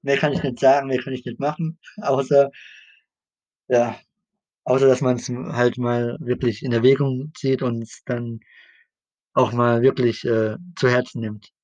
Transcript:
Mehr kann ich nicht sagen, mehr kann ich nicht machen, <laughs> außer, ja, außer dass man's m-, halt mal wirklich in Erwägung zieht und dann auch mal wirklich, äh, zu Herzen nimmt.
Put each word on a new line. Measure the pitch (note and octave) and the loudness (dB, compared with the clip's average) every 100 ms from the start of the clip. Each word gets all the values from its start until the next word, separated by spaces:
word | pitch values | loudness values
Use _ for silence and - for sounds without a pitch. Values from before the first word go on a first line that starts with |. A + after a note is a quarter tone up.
Mehr | C#3 C#3 | 0 0
kann | D#3 | 2
ich | C#3+ | 0
nicht | C#3+ A#2+ | -4 2
sagen, | C3+ C#3 C3+ | 4 4 2
mehr | C3 | -4
kann | - | -4
ich | B2+ B2 | -8 -8
nicht | A#2 | -4
machen, | C#3 D#3 D#3+ - - | -6 -4 -6 -6 -18
<laughs> | - | -8
außer, | - C3+ C3 C#3 C#3 - - - _ _ _ _ _ _ _ _ _ | -2 -2 4 4 4 -2 -20 -20 _ _ _ _ _ _ _ _ _
ja, | B2 A#2+ G#2 _ _ _ _ _ _ - | 2 2 -4 _ _ _ _ _ _ -2
außer | C3 C3+ | 4 4
dass | C3 | 4
man's | C3 B2 B2 | 2 -2 -4
m-, | B2 - A#2+ | -8 -6 0
halt | B2 A#2+ | 0 0
mal | A#2+ A#2+ A#2+ - | -2 -2 -2 -6
wirklich | A#2+ A#2+ A#2+ G#2+ | -4 -2 -2 -2
in | C3 | -2
Erwägung | A#2 A#2+ C3+ C#3 B2+ D3 - | 2 4 4 0 -2 -8 -6
zieht | C3+ C3 | -4 -2
und | C3 A#2 A2+ - - | -2 -4 -8 -16 -8
dann | A#2+ A#2+ A#2 _ - _ _ _ _ _ _ _ - | -6 -6 -10 _ -20 _ _ _ _ _ _ _ 0
auch | A#2 | 0
mal | A#2+ A#2+ A#2 | 2 2 4
wirklich, | B2+ B2+ A#2+ A2 B2 | 2 2 -2 0 -2
äh, | A2+ A2 G#2+ - - | 0 0 -4 -14 -2
zu | B2+ | 2
Herzen | B2 B2+ - | 2 -2 -8
nimmt. | A2 G#2+ - _ | -8 -10 -16 _